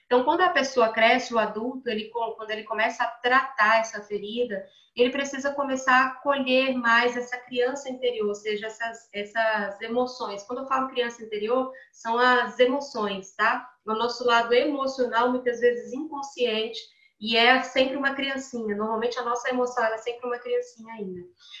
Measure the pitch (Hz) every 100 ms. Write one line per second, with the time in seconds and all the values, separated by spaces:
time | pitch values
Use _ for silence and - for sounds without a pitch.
0 | _ 247 262 339 359 277 262 - 226 226
1 | 226 247 - 233 202 214 247 262 240 220
2 | 214 233 226 226 214 214 214 220 233 247
3 | 233 - 247 254 262 - 214 226 226 208
4 | - 202 202 233 247 196 - _ _ -
5 | 247 285 277 269 277 285 269 262 262 254
6 | 262 - 285 277 254 254 269 254 233 233
7 | 247 247 240 247 - 247 247 285 269 254
8 | 247 226 208 208 214 208 220 214 226 196
9 | _ 202 202 226 220 214 202 196 226 240
10 | 247 - 233 247 - 254 269 262 262 247
11 | 240 233 214 208 214 262 262 - - _
12 | 226 233 247 247 226 220 247 262 - 240
13 | 208 190 - - 214 254 - _ 208 220
14 | 240 240 240 233 226 240 294 277 262 269
15 | 240 220 247 254 247 226 240 240 214 254
16 | 311 285 269 - 240 214 226 226 - _
17 | _ _ 214 233 240 254 - 269 262 -
18 | 269 262 277 262 - 240 220 202 220 226
19 | 233 247 240 240 254 254 247 247 220 220
20 | - 240 247 240 240 247 247 226 220 220
21 | 190 180 175 _ - -